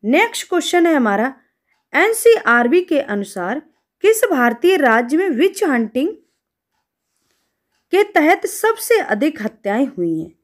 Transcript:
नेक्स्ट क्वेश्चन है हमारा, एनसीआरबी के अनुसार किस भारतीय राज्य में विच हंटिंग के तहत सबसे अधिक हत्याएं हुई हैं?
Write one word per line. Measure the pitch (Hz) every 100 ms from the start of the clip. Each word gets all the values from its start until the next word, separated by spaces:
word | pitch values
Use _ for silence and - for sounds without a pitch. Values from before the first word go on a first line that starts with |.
नेक्स्ट | 202 285 440 - -
क्वेश्चन | 359 - 349 339
है |
हमारा, | 311 226 196 240 269 _ _ _ _ _
एनसीआरबी | 262 381 440 480 453 - 240 240 320
के | 359 294
अनुसार | - 202 196 - 180 254 - _ _ _
किस | 392 440
भारतीय | 440 311 240 233 349 381
राज्य | 269 226 240 302
में | 381
विच | 240 359 381
हंटिंग | 381 254 220 254 311 - _ _ _ _ _ _ _ _ _ _ _ _ _ _ _ _ _
के | 359
तहत | 403 - 302 381 370
सबसे | - 427 453 - 453
अधिक | - 208 294 311
हत्याएं | 214 - 202 208 269
हुई | - 175 160
हैं? | 170 _